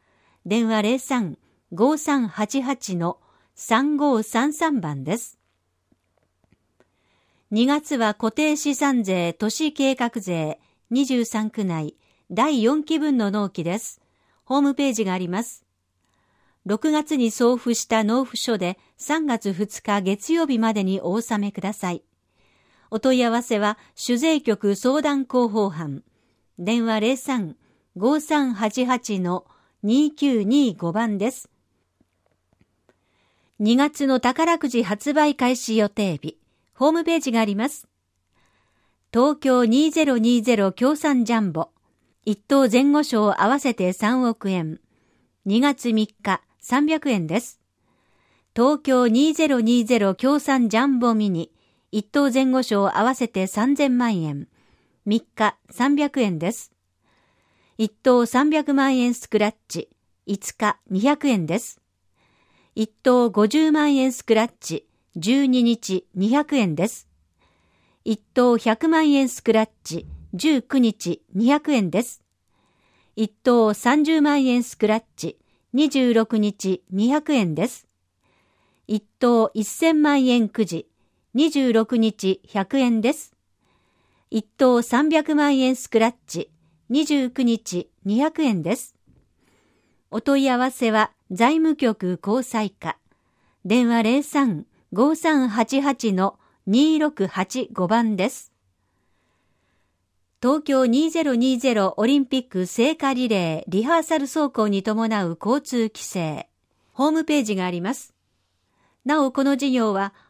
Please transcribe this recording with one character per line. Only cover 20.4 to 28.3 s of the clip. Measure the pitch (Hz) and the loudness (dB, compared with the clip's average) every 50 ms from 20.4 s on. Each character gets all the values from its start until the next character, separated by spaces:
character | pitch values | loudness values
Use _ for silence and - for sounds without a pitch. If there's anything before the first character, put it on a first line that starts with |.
| 330 | 0
日 | 285 262 220 | 0 0 0
ま | 226 226 208 | 0 0 0
で | 208 190 | 0 -2
に | 190 190 190 | -2 -2 -2
お | - - | -2 -4
納 | 190 226 226 - 226 208 | -4 -4 -4 -4 -4 -4
め | 202 202 | -4 -4
く | - 190 | -6 -6
だ | 180 196 214 | -8 -8 -8
さ | - - 180 | -6 -6 -6
い。 | 175 - - _ _ _ _ _ _ _ _ _ _ _ _ _ _ _ _ _ | -6 -8 -10 _ _ _ _ _ _ _ _ _ _ _ _ _ _ _ _ _
お | 220 220 | -8 -2
問 | - 262 262 | 0 2 2
い | 254 240 | 2 2
合 | 233 | 2
わ | 226 240 | 0 -2
せ | 240 - 226 202 | -2 -2 -2 0
は、 | 208 208 220 - _ _ _ | 0 -2 -2 -4 _ _ _
主 | - - - 240 | -10 -4 -2 -2
税 | 233 294 320 311 294 | 0 2 2 0 2
局 | - 233 208 - - 202 202 | 0 -2 -2 0 0 -2 -2
相 | 196 - 247 269 311 | 0 0 0 0 2
談 | 302 294 285 277 262 | 0 0 -2 -2 -4
広 | - 254 254 240 220 | -2 0 0 0 0
報 | 202 220 202 190 | 0 -2 -2 -2
班。 | 151 165 165 147 135 135 - _ _ _ _ _ _ _ _ _ _ - | -4 -6 -8 -10 -10 -12 -14 _ _ _ _ _ _ _ _ _ _ -8
電 | 175 202 233 240 226 | -4 -2 -2 0 0
話 | 226 220 214 | 0 0 0
零 | 214 240 269 | 0 0 -2
三 | 262 - 277 262 233 190 156 - - _ _ _ _ _ _ _ | -2 -4 -4 -4 -4 -4 -6 -10 -16 _ _ _ _ _ _ _
五 | 180 202 254 302 302 | -2 0 0 0 0
三 | 302 - | -2 -2